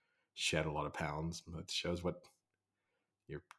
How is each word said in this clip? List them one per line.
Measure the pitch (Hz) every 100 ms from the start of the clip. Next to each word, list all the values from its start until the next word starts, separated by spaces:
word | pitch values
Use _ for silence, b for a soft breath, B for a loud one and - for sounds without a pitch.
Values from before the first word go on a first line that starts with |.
| _ _ _
shed | - - 78 80
a |
lot | 76 73
of |
pounds. | - 78 76 82 85 - 85
That | -
shows | - 87 87
what | 87 85 - - _ _ _ _ _ _ _ _ -
your | 76 -